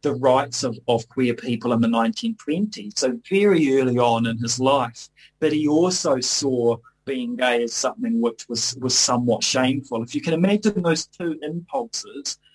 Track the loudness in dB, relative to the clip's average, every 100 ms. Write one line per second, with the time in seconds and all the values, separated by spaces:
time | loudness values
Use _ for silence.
0 | -4 2 4 4 2 -4 -6 -6 0 -2
1 | -2 -2 0 0 -4 -4 0 2 2 2
2 | 0 -2 -4 -6 -4 -2 -2 -6 -10 -2
3 | -2 -2 -2 2 4 4 4 4 2 2
4 | 2 2 0 -2 -4 -2 2 2 0 -8
5 | -20 _ -20 -4 0 0 2 2 2 0
6 | 0 0 0 -2 0 2 2 0 -4 _
7 | -8 -6 -6 0 0 2 0 -2 -4 -2
8 | -2 0 0 -2 -10 -6 -6 -4 -2 0
9 | 2 2 2 0 0 0 0 0 -2 -6
10 | -4 -6 -2 2 2 4 2 0 0 0
11 | -4 -8 -6 -6 -6 -8 -6 -6 -6 -10
12 | -12 -12 -12 -12 _